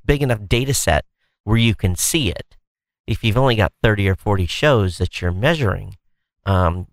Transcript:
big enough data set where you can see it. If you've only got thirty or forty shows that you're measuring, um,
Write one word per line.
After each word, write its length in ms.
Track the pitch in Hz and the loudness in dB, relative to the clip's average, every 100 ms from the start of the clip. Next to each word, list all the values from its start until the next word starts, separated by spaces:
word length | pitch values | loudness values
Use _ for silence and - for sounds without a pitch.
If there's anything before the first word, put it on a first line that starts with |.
| - | -2
big 160 | 143 | 0
enough 240 | 139 107 98 | 0 -2 0
data 260 | 120 135 | 0 0
set 320 | 131 - 76 - _ _ _ | -2 0 0 -2 _ _ _
where 140 | 104 113 | 0 2
you 180 | 117 104 | 4 2
can 200 | 95 85 | -2 -2
see 340 | - 165 104 | -2 -2 -2
it. 280 | - - - _ _ _ _ - | -6 -12 -20 _ _ _ _ -8
If 160 | 107 | -4
you've 140 | 113 113 | 0 2
only 180 | 135 110 | 2 2
got 180 | 95 - | 0 0
thirty 240 | 113 104 98 | 0 2 0
or 80 | 95 | 0
forty 300 | 110 101 87 | 0 -2 -2
shows 520 | - 147 120 92 85 | 0 2 2 0 -2
that 240 | 90 - | -6 -4
you're 100 | 90 | -6
measuring, 640 | 92 131 165 110 98 98 98 _ _ _ _ 98 | -2 -2 0 -2 -4 -8 -18 _ _ _ _ -2
um, 420 | 95 87 90 90 | 2 2 -2 -8